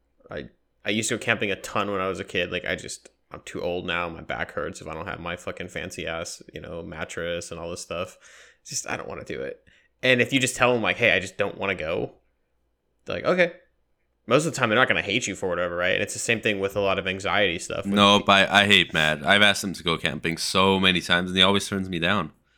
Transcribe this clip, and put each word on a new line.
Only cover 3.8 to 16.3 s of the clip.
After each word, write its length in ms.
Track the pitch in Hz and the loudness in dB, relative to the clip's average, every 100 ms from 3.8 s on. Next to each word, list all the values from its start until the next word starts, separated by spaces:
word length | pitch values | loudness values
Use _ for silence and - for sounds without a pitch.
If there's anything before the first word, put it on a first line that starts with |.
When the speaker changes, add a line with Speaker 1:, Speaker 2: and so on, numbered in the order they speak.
| 90 | -4
Speaker 1:
now. 220 | 87 87 | -4 -4
My 140 | 80 | -8
back 300 | 78 64 - | -10 -8 -6
hurts 280 | - 76 - | -6 -8 -10
if 80 | 82 | -12
I 60 | |
don't 120 | 80 87 | -10 -8
have 140 | 82 | -8
my 160 | 85 87 | -8 -8
fucking 320 | 98 - 92 | -10 -12 -10
fancy 380 | 80 90 - 80 | -10 -10 -8 -8
ass, 360 | 82 87 - - | -8 -8 -12 -16
you 60 | 78 | -16
know, 220 | - 85 | -12 -12
mattress 680 | 87 80 85 - 85 85 - | -12 -12 -10 -8 -6 -6 -8
and 100 | 85 | -12
all 100 | 85 | -10
this 120 | 87 | -12
stuff. 340 | - 85 92 - - - - _ | -10 -8 -8 -12 -20 -20 -20 _
It's 80 | - | -12
just, 180 | 143 - | -10 -8
I 80 | - | -10
don't 120 | - | -10
wanna 160 | - | -14
do 160 | - 64 | -12 -10
it. 200 | 67 - _ _ _ _ | -8 -10 _ _ _ _
And 200 | 127 123 | 0 0
if 100 | 113 | 0
you 80 | 135 | 0
just 160 | 127 - | -2 0
tell 160 | 123 | 2
them, 100 | 120 | 2
like, 140 | 98 104 | 0 0
"Hey, 160 | 113 | 2
I 80 | 92 | 2
just 160 | 92 - | -2 -4
don't 220 | 101 - | -4 -4
wanna 160 | 98 | -4
go," 400 | 90 78 98 - _ _ _ _ _ _ _ _ _ | -4 -4 -4 -6 _ _ _ _ _ _ _ _ _
they're 120 | - 90 | -10 -4
like, 80 | 135 | 0
"Okay." 260 | 180 175 - _ _ _ _ _ _ - | 2 2 0 _ _ _ _ _ _ 2
Most 200 | 135 160 | 2 2
of 60 | |
the 40 | 131 | 0
time, 80 | 120 | 2
they're 100 | 110 | 4
not 80 | 127 | 4
gonna 160 | 90 | 2
hate 240 | 90 113 104 | 0 -2 -2
you 80 | |
for 140 | 90 95 | -4 -2
whatever, 260 | 87 90 | -2 -2
right? 200 | 87 90 | -2 0
And 80 | 98 | 0
it's 80 | 101 | -2
the 80 | 98 | -4
same 200 | - | -2